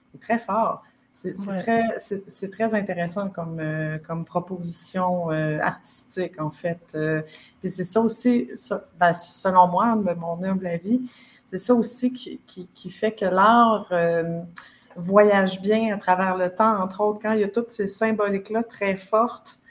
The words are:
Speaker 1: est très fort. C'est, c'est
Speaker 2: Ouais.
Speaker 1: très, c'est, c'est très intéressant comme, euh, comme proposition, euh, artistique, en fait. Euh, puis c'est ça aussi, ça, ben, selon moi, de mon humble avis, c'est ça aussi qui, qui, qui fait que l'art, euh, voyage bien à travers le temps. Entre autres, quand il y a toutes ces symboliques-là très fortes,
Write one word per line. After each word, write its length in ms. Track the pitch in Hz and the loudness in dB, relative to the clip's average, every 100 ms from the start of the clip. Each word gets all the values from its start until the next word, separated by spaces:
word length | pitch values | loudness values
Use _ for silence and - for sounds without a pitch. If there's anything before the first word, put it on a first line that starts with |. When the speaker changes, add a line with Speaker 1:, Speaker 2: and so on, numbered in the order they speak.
| _ | _
Speaker 1:
est 40 | - | -20
très 180 | - 226 | -4 -4
fort. 460 | - 208 196 - _ _ _ | 0 0 0 -4 _ _ _
C'est, 260 | - 185 185 | -10 -8 -6
c'est 140 | 196 | -6
Speaker 2:
Ouais. 120 | 190 | -4
Speaker 1:
très, 200 | 220 226 226 - | 0 0 0 -4
c'est, 300 | - 196 190 | -6 -8 -6
c'est 200 | - 190 | -8 -8
très 240 | - 226 | -4 -2
intéressant 540 | 214 202 175 170 202 196 | 0 -2 -4 -4 -4 -6
comme, 280 | 190 165 165 | -6 -8 -6
euh, 400 | 156 156 156 156 | -4 -4 -4 -6
comme 260 | 156 165 | -6 -8
proposition, 1080 | 165 180 185 185 170 170 - 190 180 180 165 | -4 -4 -4 -8 -4 -4 -4 -2 -2 0 -2
euh, 260 | 156 156 151 | -2 0 0
artistique, 800 | - - - - - 190 175 180 | -2 -2 -4 -4 -4 -4 -6 -4
en 100 | 151 | -8
fait. 400 | - 175 170 - | -4 -6 -6 -8
Euh, 280 | 156 156 156 156 - - _ | -4 -2 -2 -6 -16 -20 _
puis 100 | 185 | -4
c'est 140 | 185 | -2
ça 160 | 175 226 | 2 2
aussi, 480 | 226 - 247 240 247 - | 4 4 4 2 0 -10
ça, 260 | - 202 - - | -6 -6 -8 2
ben, 120 | 175 | 4
selon 540 | 170 - - 190 185 180 | 4 -4 -2 4 6 6
moi, 300 | 175 233 220 | 6 2 2
de 180 | 185 | 0
mon 260 | 170 170 170 | -4 -6 -4
humble 220 | 190 190 180 | -2 -2 -2
avis, 320 | 170 185 254 247 - - - - | -4 -2 -2 -2 -14 -20 -20 -8
c'est 120 | 185 | -2
ça 160 | - | 4
aussi 380 | 247 226 - 254 | 4 4 0 -2
qui, 260 | 254 - - - | -4 -12 -16 -16
qui, 220 | 185 180 | -18 -18
qui 160 | - 180 | -16 -16
fait 220 | - 220 | -4 -4
que 120 | 214 | 0
l'art, 640 | 190 180 208 233 226 214 208 | 0 4 6 8 6 4 0
euh, 500 | 175 170 170 165 170 175 170 - - _ - | 0 2 0 -2 -6 -8 -12 -14 -20 _ -10
voyage 640 | 175 202 208 196 190 190 | 2 6 8 6 4 0
bien 340 | 196 220 226 | 0 0 0
à 40 | 202 | -2
travers 380 | - 180 190 185 | 0 2 2 0
le 160 | 180 | -2
temps. 260 | 180 220 208 | 2 2 2
Entre 200 | 185 - | -2 0
autres, 180 | 214 208 | 0 0
quand 100 | 214 | -2
il 80 | 220 | 0
y 40 | |
a 40 | 202 | 0
toutes 200 | 233 233 | -2 -4
ces 180 | - 196 | -4 -2
symboliques-là 760 | - 220 214 202 196 196 220 | 0 0 0 0 -2 -2 -4
très 340 | 233 - 196 190 | -4 -4 -4 -4
fortes, 640 | - 220 240 - - - _ | 0 2 2 -2 -18 -20 _